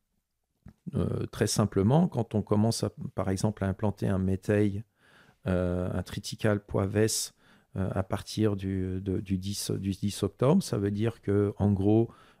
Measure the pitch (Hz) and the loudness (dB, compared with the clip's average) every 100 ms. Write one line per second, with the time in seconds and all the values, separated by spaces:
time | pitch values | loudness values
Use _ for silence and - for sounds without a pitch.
0 | _ _ _ _ _ _ - - - - | _ _ _ _ _ _ -20 -18 -6 -2
1 | 98 - - - 101 - 104 98 98 151 | -2 -2 -4 -2 0 2 2 4 4 4
2 | 180 123 110 107 - 107 110 - 107 - | 4 0 -2 -2 0 2 2 0 -4 -4
3 | - - 98 95 107 - 98 92 104 - | -8 -4 -2 0 -2 -2 -4 0 -2 0
4 | 113 95 95 92 - 104 104 98 - _ | 0 0 0 0 2 2 2 0 -8 _
5 | _ - - _ - 90 90 90 92 92 | _ -20 -20 _ -2 0 0 0 -2 -4
6 | - - - - 110 104 - 113 98 104 | -6 -8 -10 -2 0 0 -2 -2 0 2
7 | 110 - - - _ _ _ 98 92 98 | 2 0 -6 -12 _ _ _ -6 -2 -2
8 | - 101 - - 107 101 95 95 92 92 | -4 -6 -6 0 0 0 -2 -2 -4 -4
9 | 98 92 98 95 98 101 - 104 98 92 | -4 -4 -2 -4 -4 -6 -4 -4 -4 -4
10 | 101 - 98 - 127 185 - 107 101 104 | -4 -2 -4 0 2 2 0 -2 -2 0
11 | 113 - - 101 101 - 98 95 101 110 | -2 -4 0 2 2 2 2 2 4 4
12 | 117 - - _ | 2 -4 -20 _